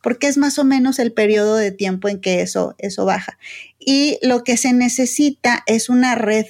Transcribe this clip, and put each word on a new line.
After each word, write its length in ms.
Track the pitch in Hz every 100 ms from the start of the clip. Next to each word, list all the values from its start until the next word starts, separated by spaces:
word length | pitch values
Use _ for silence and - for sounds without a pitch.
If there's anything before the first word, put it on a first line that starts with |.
porque 260 | 240 240 285
es 100 | 277
más 200 | 285 294
o 60 |
menos 340 | 269 269 262 262
el 140 | 233
periodo 440 | 220 208 208 214 220
de 160 | 202
tiempo 360 | 196 190 185 202
en 140 | 196
que 180 | 190 180
eso, 340 | 180 190 175 -
eso 260 | 196 196
baja. 340 | 190 190 - - - - - _
Y 400 | 269 277 285 -
lo 200 | 254 247
que 140 | 240 247
se 160 | 254
necesita 920 | 247 247 - 247 - 294 285 240 240 -
es 240 | 226 233
una 240 | 247 254
red 320 | 226 214 220